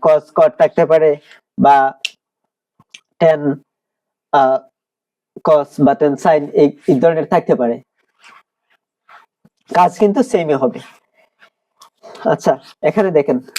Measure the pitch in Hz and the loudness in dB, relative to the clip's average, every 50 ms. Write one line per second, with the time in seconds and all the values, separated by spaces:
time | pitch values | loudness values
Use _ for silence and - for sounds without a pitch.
0 | - 165 156 151 - - - - 165 151 151 - 170 151 - - 170 147 160 160 | 0 0 0 0 0 -4 -2 0 0 0 2 0 -2 0 0 0 0 2 2 2
1 | 156 156 147 147 - _ - - _ _ _ - - - 143 139 135 135 - - | 2 2 0 -2 -6 _ -20 -20 _ _ _ 0 2 4 4 4 2 0 -4 -8
2 | - - - _ _ _ _ _ _ _ _ _ _ _ _ _ _ _ - - | -14 -16 -16 _ _ _ _ _ _ _ _ _ _ _ _ _ _ _ -20 -20
3 | _ _ _ - - 160 156 151 147 143 139 143 - _ _ _ _ _ _ _ | _ _ _ -4 -2 -2 0 0 -2 -6 -6 -8 -10 _ _ _ _ _ _ _
4 | _ _ _ _ _ _ - 139 135 131 131 131 - _ _ _ _ _ _ _ | _ _ _ _ _ _ -2 0 0 0 0 -4 -6 _ _ _ _ _ _ _
5 | _ _ _ _ _ _ _ - - - 156 151 143 - - - 147 131 139 139 | _ _ _ _ _ _ _ -8 -2 0 0 0 0 -2 -4 -2 0 0 0 0
6 | 156 147 143 139 - 180 160 151 143 147 - - 151 143 143 - _ - 165 131 | -2 -2 -2 -2 0 0 0 0 -2 -2 0 0 0 0 0 -2 _ -2 -2 0
7 | 143 170 165 160 156 - - 170 160 - 160 123 123 117 120 127 - _ _ _ | 0 0 0 -2 -4 -4 -4 -4 -2 -2 -2 -2 -2 -4 -4 -6 -10 _ _ _
8 | _ _ _ _ _ - - - _ _ _ _ _ _ _ _ _ _ _ _ | _ _ _ _ _ -20 -20 -20 _ _ _ _ _ _ _ _ _ _ _ _
9 | _ _ - - _ _ _ _ _ _ _ _ _ _ - 170 180 175 175 - | _ _ -20 -20 _ _ _ _ _ _ _ _ _ _ 0 0 0 0 0 0
10 | 214 208 202 277 247 - - 190 170 151 147 135 135 123 - - - - - _ | 0 0 0 0 -2 -2 -2 -4 -2 -2 -2 -2 -2 -4 -4 -8 -14 -20 -20 _
11 | _ _ _ _ _ _ _ _ _ _ _ _ _ _ _ _ - - _ _ | _ _ _ _ _ _ _ _ _ _ _ _ _ _ _ _ -20 -20 _ _
12 | - - - - - - 156 - - 170 143 - - - - _ - 151 160 208 | -20 -20 -18 -10 -6 -4 -4 -2 -2 -2 -4 -4 -6 -14 -14 _ -6 -4 -2 -2
13 | 202 190 170 151 143 - 135 127 131 - - | -2 0 0 0 0 0 -2 -6 -6 -10 -14